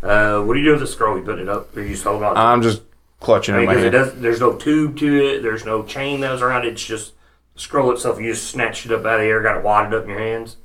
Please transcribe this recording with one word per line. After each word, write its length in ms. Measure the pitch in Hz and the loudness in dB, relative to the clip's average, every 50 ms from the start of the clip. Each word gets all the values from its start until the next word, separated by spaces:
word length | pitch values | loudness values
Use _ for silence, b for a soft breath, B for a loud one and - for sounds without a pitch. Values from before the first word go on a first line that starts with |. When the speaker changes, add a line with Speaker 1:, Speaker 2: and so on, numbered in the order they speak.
Speaker 1:
Uh, 400 | - 98 104 104 104 107 107 104 101 | 0 2 2 2 4 2 2 0 0
what 120 | 107 120 | 2 0
are 40 | 139 | 2
you 40 | 147 151 | 4 4
doing 120 | 151 139 | 4 2
with 80 | 131 113 | 2 -6
the 60 | - | -4
scroll? 240 | - 117 107 101 92 | -2 -2 -2 -2 -2
You 60 | 87 | -4
putting 160 | 104 104 90 92 | -6 -8 -8 -6
it 60 | 95 | -6
up? 260 | 101 104 - - - | -6 -6 -8 -10 -12
Or 60 | - | -10
you 80 | 104 101 | -8 -8
just 160 | 101 98 - | -8 -6 -4
holding 180 | 104 101 104 104 | -4 -2 0 0
on 100 | 104 95 | 0 2
to 60 | - | 4
it? 40 | 110 | 4
Speaker 2:
I'm 160 | 117 123 123 | 4 4 4
just 220 | 113 117 107 104 - - - _ _ _ _ _ | 4 2 0 0 -6 -18 -20 _ _ _ _ _
clutching 340 | - - 113 101 - - 101 | 4 4 4 4 4 2 2
Speaker 1:
I 40 | 101 | 2
mean, 60 | 120 | 4
Speaker 2:
in 40 | - | 4
my 60 | 95 | 4
Speaker 1:
'cause 80 | - 98 | 4 4
it 100 | 95 120 | 4 4
Speaker 2:
hand. 180 | 131 135 127 | 4 2 2
Speaker 1:
does, 100 | - - | -2 -4
there's 180 | 123 117 117 113 | -2 0 0 4
no 140 | 123 120 - | 2 2 2
tube 420 | - - 151 151 156 151 147 143 - | 2 0 2 2 2 2 0 -2 -2
to 260 | 151 147 143 143 139 | 0 2 4 4 4
it. 180 | 139 139 139 135 | 2 0 -2 -2
There's 220 | 113 110 107 - | -4 -4 -4 -4
no 180 | 110 110 110 104 | -4 -4 -4 -4
chain 380 | 101 - 135 139 139 143 139 | -6 -8 -6 -6 -4 -4 -4
that 100 | 135 131 | -4 -4
was 100 | 131 127 | -2 -2
around 220 | 123 123 127 123 120 | 0 0 0 0 -2
it. 60 | 117 | -4
It's 160 | 113 110 - | -6 -6 -8
just 260 | - 113 110 - - - _ _ _ _ _ _ _ _ | -8 -8 -8 -8 -12 -18 _ _ _ _ _ _ _ _
the 60 | - | -18
scroll 320 | - - - 143 135 127 | -16 -4 0 2 2 2
itself. 260 | 123 - - 127 110 101 | 2 0 0 -2 -2 -2
You 140 | 110 113 | -4 -4
just 160 | 107 107 - - | -4 -6 -6 -8
snatched 360 | - 131 120 113 110 - - | -4 -4 -4 -4 -4 -8 -6
it 80 | 117 113 | -4 -4
up 80 | 110 98 | -2 0
out 100 | 110 113 | 0 0
of 40 | 110 | 2
the 60 | 107 110 | 2 2
air, 140 | 110 110 | 0 2
got 160 | 107 110 104 98 | 2 0 0 0
it 40 | 95 | 0
wadded 280 | 104 104 104 104 107 110 | 2 2 2 2 0 -2
up 120 | 113 110 | -4 -4
in 60 | 101 | -4
your 80 | 98 101 | -8 -6
hands 360 | 110 113 113 113 113 117 - - - | -4 -4 -6 -6 -8 -12 -16 -20 -20